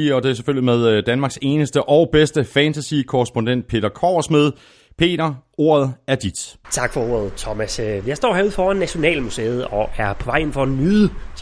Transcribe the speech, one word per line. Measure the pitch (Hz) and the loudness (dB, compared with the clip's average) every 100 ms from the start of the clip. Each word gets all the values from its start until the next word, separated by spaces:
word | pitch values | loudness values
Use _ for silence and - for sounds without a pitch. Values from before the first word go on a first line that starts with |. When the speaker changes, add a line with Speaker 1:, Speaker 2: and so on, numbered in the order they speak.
| 151 | 2
Speaker 1:
og | 131 | 2
det | 131 | 0
er | |
selvfølgelig | 113 147 135 | -2 -2 0
med, | 123 120 117 | 2 4 4
øh, | 107 104 | 2 0
Danmarks | 127 139 - | -2 -2 -4
eneste | 135 151 143 143 | -2 0 0 0
og | - 147 165 | 4 4 6
bedste | 151 156 151 | 4 4 2
fantasy-korrespondent, | 120 139 151 151 131 151 123 127 120 120 113 123 - | 0 2 0 0 -2 -2 0 0 0 -2 -2 -2 -2
Peter | 113 101 | -2 -2
Kårsmed. | - 175 175 147 151 147 - - _ _ - | 0 0 0 2 4 2 0 -16 _ _ 0
Peter, | 175 170 160 131 _ - | 0 2 -2 -4 _ 0
ordet | 151 147 135 123 - | 4 4 2 -4 -4
er | |
dit. | 135 98 - - - - | -2 -2 -6 -14 -16 -8
Speaker 2:
Tak | - 123 | -4 -4
for | 131 | -2
ordet, | 117 117 101 - | -2 -2 -4 -6
Thomas. | 113 107 107 - | -8 -6 -6 -4
Øh, | 107 101 110 | -4 -4 -4
jeg | 147 | -2
står | 247 | 0
herude | 180 208 | 0 0
foran | 196 185 196 | 0 0 0
Nationalmuseet | 170 165 156 156 117 113 113 123 | -2 0 0 0 -4 -4 -4 -4
og | 127 104 - - | -4 -2 -2 -2
er | 104 | -2
på | 101 | -4
vej | 127 143 | -2 -2
ind | 156 | -2
for | 139 | -2
at | 135 | -2
nyde | 131 165 208 208 - - - | 0 2 4 2 0 -12 -8